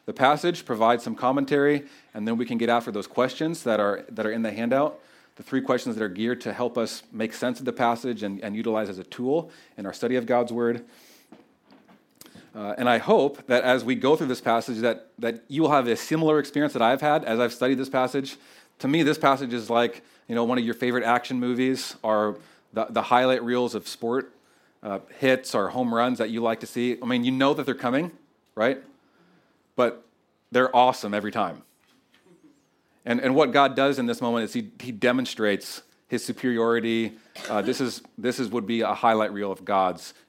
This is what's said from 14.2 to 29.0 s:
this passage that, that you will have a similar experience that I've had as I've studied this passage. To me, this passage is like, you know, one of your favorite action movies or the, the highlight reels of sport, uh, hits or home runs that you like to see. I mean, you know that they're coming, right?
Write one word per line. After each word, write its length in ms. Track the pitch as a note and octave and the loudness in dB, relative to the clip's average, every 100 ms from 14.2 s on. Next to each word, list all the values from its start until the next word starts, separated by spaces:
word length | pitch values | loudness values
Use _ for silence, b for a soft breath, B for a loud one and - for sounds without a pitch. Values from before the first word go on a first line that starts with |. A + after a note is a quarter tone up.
| C#3+ | 2
this 140 | B2+ | -2
passage 380 | B2 A#2 A2+ A2+ | 0 0 0 -2
that, 280 | A#2 A2 - - | 0 -2 -6 -6
that 240 | A#2 A2+ - | -6 -6 -8
you 160 | C#3 | 0
will 80 | D#3 | 4
have 160 | D3 A#2+ | 4 2
a 80 | |
similar 460 | A2 - D#3+ D#3 D3+ | -2 -2 0 2 2
experience 320 | C#3 D3 D3 | 2 0 -2
that 100 | C3+ | 2
I've 200 | A#2 C#3 | 2 2
had 220 | D3 D3+ | 2 0
as 140 | A#2+ A2+ | 0 0
I've 140 | A#2+ | 0
studied 260 | A#2 B2+ C3 | 0 0 0
this 100 | C3 | 0
passage. 480 | C3 B2+ C#3+ C3+ - B B B - | -2 0 -2 -6 -12 B B B -8
To 80 | C3 | -2
me, 160 | D#3+ | 2
this 120 | D3+ D#3 | 2 2
passage 360 | D3 C3+ B2+ | 2 2 0
is 180 | A#2+ G#2+ | -6 0
like, 320 | A#2+ A#2+ - b b - | 2 2 -2 b b -6
you 80 | |
know, 80 | A#2 | -2
one 160 | A#2 B2+ | 0 0
of 60 | |
your 100 | A#2 | 0
favorite 300 | A#2 B2 B2 | -2 0 0
action 340 | A2+ B2 - B2+ | 2 2 0 -4
movies 560 | B2 B2 C3 C3 - - | -2 0 0 0 -6 -6
or 360 | A2 G#2+ G#2+ G#2 B B B | 0 2 2 -2 B B B
the, 140 | G#2+ A2+ | -6 -4
the 160 | A#2 | -2
highlight 420 | - B2 B2+ B2+ | 2 4 4 2
reels 320 | A#2 B2 A#2+ G#2+ | 0 0 0 -4
of 100 | - | -8
sport, 460 | - A#2 B2+ C3+ _ b b b b | -8 -2 -2 -4 _ b b b b
uh, 180 | G#2+ G2 - - | -8 -8 -10 -2
hits 340 | C3+ B2+ - | 2 2 0
or 180 | A#2 F#2+ | -2 -2
home 220 | B2 A#2+ | -2 -2
runs 260 | A#2 B2 A#2+ | 2 0 0
that 120 | A2 | -2
you 100 | A2+ | -2
like 200 | A#2 A2+ | -2 -2
to 60 | A#2 | -4
see. 300 | A#2+ B2 A#2 | -4 -2 -2
I 40 | A#2+ | -2
mean, 180 | B2 | 0
you 80 | A#2+ | 0
know 220 | C3 C#3 | 2 2
that 120 | D3 C#3 | 2 -2
they're 80 | |
coming, 380 | A#2+ B2 C3+ F3 - _ _ _ | -2 0 -2 -2 -8 _ _ _
right? 240 | - A#2 C3+ - _ | 0 0 0 -8 _